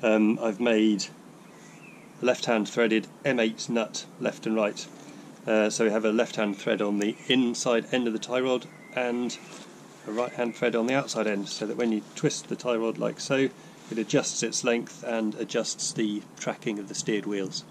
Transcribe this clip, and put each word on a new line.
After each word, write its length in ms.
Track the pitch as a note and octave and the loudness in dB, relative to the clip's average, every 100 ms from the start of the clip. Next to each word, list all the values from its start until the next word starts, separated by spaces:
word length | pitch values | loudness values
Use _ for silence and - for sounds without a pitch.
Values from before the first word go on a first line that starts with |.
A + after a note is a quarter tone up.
um, 360 | A#2 A2 G#2+ A#2 | 4 6 6 4
I've 180 | A2+ G2 | 0 0
made 460 | A#2+ A2 G#2+ G2+ - - - - - - - - - - - - | 2 6 6 4 -2 -10 -20 -20 -20 -20 -20 -20 -20 -20 -20 -2
a 40 | A#2+ | 0
left-hand 420 | B2 - A#2 G2+ | 0 2 0 0
threaded 380 | - A#2 A2 F#2+ - C#3+ | 2 4 4 0 -6 -2
M 140 | B2+ | 2
eight 300 | A2+ A2 - | 2 0 -2
nut 360 | A#2 A2 - - - | -2 -2 -6 -12 -4
left 260 | A2+ - A2+ | -4 -2 -2
and 100 | A2 | 2
right. 300 | G#2 - - - - - - - - | 0 -2 -12 -14 -18 -18 -18 -12 2
Uh, 240 | A2 G#2+ | 4 4
so 160 | G#2 A2+ | 4 2
we 60 | |
have 140 | G#2+ A2 | 4 2
a 60 | |
left-hand 460 | A2 A2+ - G#2+ G2 | 2 2 2 -2 0
thread 240 | - G#2 | -2 0
on 180 | G#2 G#2 | 2 2
the 160 | G2+ - - | 0 -2 2
inside 580 | C3 A#2+ A#2 - A#2 A2+ | 4 4 0 2 2 2
end 160 | B2+ A#2+ | 0 0
of 60 | |
the 60 | G#2+ | -2
tie 200 | G2 B2 | -2 -2
rod 260 | C3 B2+ - - - - | 2 0 -2 -18 -8 -4
and 420 | B2 A#2+ B2 - - - - - - - - | -2 0 -2 -6 -14 -16 -18 -20 -20 -16 -8
a 40 | |
right-hand 440 | G#2+ B2 - A#2+ A2 | -4 -4 -2 -4 0
thread 200 | A#2+ A#2 | 2 2
on 120 | A#2 | 2
the 60 | |
outside 340 | C3+ C3 A2+ G#2+ | 0 0 0 0
end, 220 | G2+ G2 | 0 -4
so 160 | - G#2+ | -6 -4
that 120 | A#2+ | 0
when 140 | A#2+ | 0
you 100 | G#2+ - - | 0 -2 -2
twist 320 | D3+ - - | -2 -2 -6
the 60 | - | -6
tie 200 | B2+ A2+ | -2 0
rod 220 | A2+ A2 | 0 -2
like 220 | A2+ A2+ | -4 -4
so, 300 | - C3+ C3+ - - - - | -2 2 2 -2 -20 -20 -8
it 80 | A2+ | -4
adjusts 460 | G#2+ - - - | 2 2 0 -4
its 200 | A2+ A2 | -2 -2
length 400 | B2+ A#2 A2+ - | 2 0 -2 -10
and 320 | A#2 A#2 G#2+ G#2+ | -4 -2 -2 -2
adjusts 580 | G#2+ A#2+ A2 - - | -2 -2 -2 -4 -6
the 280 | - A2 G#2 - - | -2 0 -2 -8 -8
tracking 400 | - - B2 G#2 | -6 -4 -4 -6
of 100 | G2 | -6
the 60 | G2+ | -6
steered 300 | - G#2 G2+ | -2 -2 0
wheels. 380 | G2+ F#2 E2 - | -2 -2 -6 -10